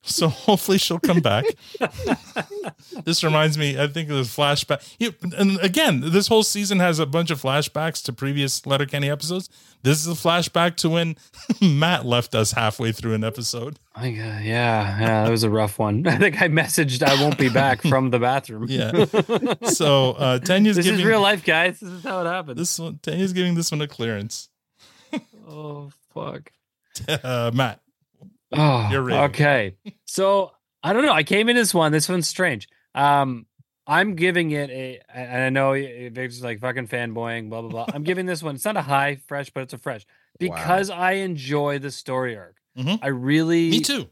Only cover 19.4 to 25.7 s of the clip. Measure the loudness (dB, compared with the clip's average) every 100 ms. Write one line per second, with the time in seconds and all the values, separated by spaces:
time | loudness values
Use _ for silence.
19.4 | 0 -2 -2 2 4 4 4 2 0 0
20.4 | 2 4 4 4 2 2 4 4 4 2
21.4 | 2 2 2 -2 -14 -12 -6 -4 -4 -4
22.4 | -8 -6 -4 -4 -8 -8 -6 -2 -2 0
23.4 | 0 0 -2 -4 -6 -4 -4 -4 -6 -12
24.4 | -16 _ _ _ _ _ _ -10 _ -20
25.4 | -18 -14 -12